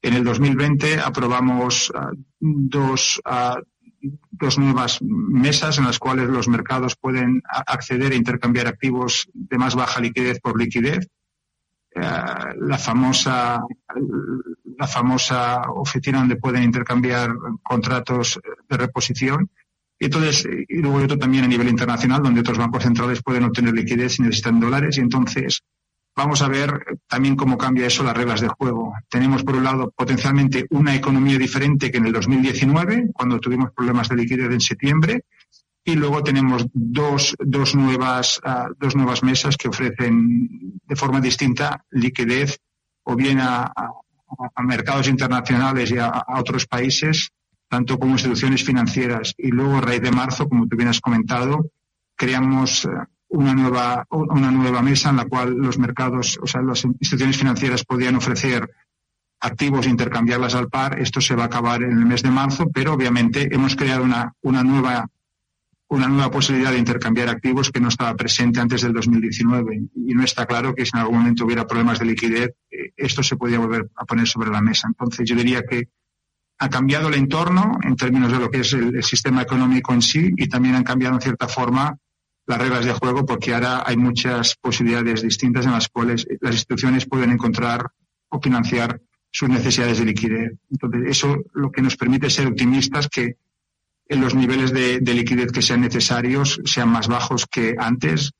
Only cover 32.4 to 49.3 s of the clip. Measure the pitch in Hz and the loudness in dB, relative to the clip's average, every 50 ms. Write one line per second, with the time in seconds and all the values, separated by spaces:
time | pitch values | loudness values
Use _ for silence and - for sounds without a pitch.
32.4 | 127 135 120 - 135 135 143 165 175 185 220 240 247 - - - 127 123 123 113 | 2 2 2 2 2 4 4 2 2 2 0 0 0 -2 -2 -2 0 0 0 0
33.4 | 117 127 123 127 131 120 - - 123 123 123 120 117 110 127 120 117 117 131 127 | 0 -2 0 0 0 -2 -2 -4 -2 0 0 0 0 0 0 0 0 0 0 -2
34.4 | 131 120 123 120 - - - - - 139 147 160 156 170 226 247 - _ _ _ | 0 0 0 0 0 -2 -2 -2 0 2 2 4 2 2 0 -2 -6 _ _ _
35.4 | _ _ _ _ _ _ _ _ _ - 165 151 151 143 143 151 147 151 139 135 | _ _ _ _ _ _ _ _ _ 0 0 0 2 0 0 0 0 0 2 2
36.4 | 135 131 127 120 117 120 _ 123 113 117 120 147 147 147 143 139 139 - - - | 2 2 2 0 -2 -2 _ -2 -2 0 0 0 0 0 0 0 0 -2 -2 -2
37.4 | - 139 123 143 135 120 - 139 135 131 131 123 127 127 127 127 123 - - - | -2 0 0 2 0 2 2 2 4 4 2 0 0 0 0 0 0 -2 -2 -2
38.4 | - 131 131 123 123 123 - _ 143 135 135 143 135 123 123 110 127 131 131 131 | -4 -4 -4 -4 -4 -6 -8 _ -4 0 2 2 2 2 0 0 0 2 2 2
39.4 | - 139 143 143 - 127 - - 135 123 - 120 127 120 117 117 117 117 120 120 | 0 0 -2 -2 -2 -6 -4 -2 -4 -4 -2 -2 0 2 4 4 4 4 2 2
40.4 | 123 - - - - 95 95 - _ - 143 139 143 135 131 135 127 127 117 - | 0 -2 -6 -12 -14 -14 -14 -16 _ -6 -4 -2 0 0 0 2 2 0 0 0
41.4 | 135 131 123 - 151 147 147 - _ _ - 131 117 117 123 - 123 113 123 131 | 0 0 0 0 -2 -4 -4 -6 _ _ -2 0 0 0 0 -2 -2 0 0 0
42.4 | 143 143 139 - _ _ _ _ _ _ _ _ _ 131 123 117 135 135 135 135 | 0 -2 -4 -8 _ _ _ _ _ _ _ _ _ -4 -2 0 2 2 2 2
43.4 | 131 127 123 120 123 - - - 123 117 117 - - _ _ _ _ _ 135 - | 2 0 0 -2 -4 -4 -6 -8 -10 -10 -12 -16 -20 _ _ _ _ _ -14 -12
44.4 | 127 113 _ - 123 127 127 117 - - 139 139 135 139 135 127 139 123 127 123 | -12 -10 _ -4 -2 -2 -2 -2 -2 -2 -2 0 0 0 0 0 0 -2 -2 -2
45.4 | 120 - 127 120 131 131 131 131 120 110 123 123 120 117 - 120 - - 131 131 | 0 0 0 2 2 0 0 0 0 0 0 0 -2 -2 -2 -4 -6 -4 -4 -4
46.4 | 120 - 147 127 - _ - 120 127 135 131 - 151 156 160 160 - - _ _ | -4 -2 -4 -4 -4 _ -4 -2 -2 0 -2 0 0 0 0 -2 -2 -6 _ _
47.4 | _ _ _ _ _ _ - 123 123 117 131 127 135 131 131 131 127 127 117 - | _ _ _ _ _ _ -4 -2 -2 -2 -2 0 2 2 2 2 2 0 -2 0
48.4 | - 131 131 123 - - 131 123 117 - - 135 127 120 120 113 110 - | 0 0 0 0 0 0 0 2 0 0 0 -2 -2 -2 -2 -4 -4 -8